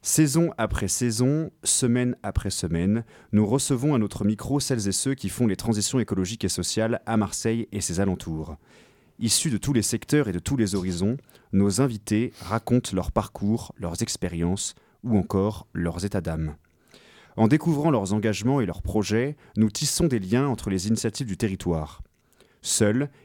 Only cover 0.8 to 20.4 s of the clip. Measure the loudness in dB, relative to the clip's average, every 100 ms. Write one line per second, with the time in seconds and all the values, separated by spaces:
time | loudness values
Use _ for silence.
0.8 | -2 0 0 2 2 2 -4 _ -2 2
1.8 | 2 2 2 -2 -4 -4 -4 -4 -2 0
2.8 | 2 0 -2 -18 0 2 4 2 2 0
3.8 | 2 2 0 0 0 0 -2 -2 0 0
4.8 | 0 0 -2 -2 -4 0 0 2 0 0
5.8 | 0 0 0 -2 -2 -2 -4 -2 -2 -2
6.8 | 0 -2 0 0 0 -2 -2 -2 -4 -6
7.8 | -4 0 0 0 -4 -8 -8 -12 _ -20
8.8 | -20 _ _ -4 0 0 0 -2 2 2
9.8 | 0 -4 2 2 2 -4 -2 0 2 0
10.8 | -2 0 -2 -2 _ -20 _ 2 4 4
11.8 | 0 0 0 0 0 -6 -4 -4 2 0
12.8 | 2 -4 0 -2 -4 -2 0 0 -4 -8
13.8 | -6 -4 -4 -4 -4 0 0 0 -6 -10
14.8 | _ _ 0 0 2 0 0 -2 -10 -4
15.8 | -4 -2 -4 -4 -4 -4 -6 -8 _ _
16.8 | _ -20 -20 -20 -14 2 4 4 2 2
17.8 | 2 2 2 0 0 0 0 0 0 -4
18.8 | -2 -2 0 0 0 -6 -8 0 2 2
19.8 | -4 0 0 0 0 2